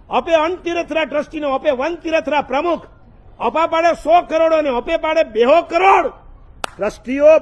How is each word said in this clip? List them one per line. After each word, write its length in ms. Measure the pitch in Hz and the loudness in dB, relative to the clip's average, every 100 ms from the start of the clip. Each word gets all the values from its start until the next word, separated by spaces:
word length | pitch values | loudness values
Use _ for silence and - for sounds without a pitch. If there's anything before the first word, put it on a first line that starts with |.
| - | -4
અપે 240 | 233 233 | -4 0
અન્ન 220 | 320 320 359 | 0 0 -4
તીર્થના 500 | 339 339 - 311 302 | -6 -6 -4 -4 -4
ટ્રસ્ટીનો, 440 | 294 - 311 294 | -6 -6 -6 -4
અપે 220 | 262 302 | -2 -2
વન 240 | 247 311 339 | -2 -4 -6
તીર્થના 460 | 320 320 285 294 | -4 -4 0 -4
પ્રમુખ, 440 | 277 277 339 311 - - - - - - | -2 -4 -2 -4 -6 -20 -20 -20 -20 -6
અપા 280 | 214 294 330 | -4 -2 0
પાડે 260 | 330 339 | 0 0
સો 280 | 302 294 349 | 0 2 2
કરોડ 320 | 339 320 330 | 2 0 2
અને 160 | 320 294 | 0 0
અપે 280 | 240 247 320 | -4 -4 -4
પાડે 260 | 311 320 | -2 -2
બેહો 380 | 311 214 240 330 | -2 0 4 2
કરોડ. 460 | 330 339 381 381 302 - - - - - - - | 2 0 4 2 0 -8 -20 -20 -20 -16 -16 -8
ટ્રસ્ટીઓ 600 | 208 - 240 269 302 311 | -8 -8 -8 2 6 6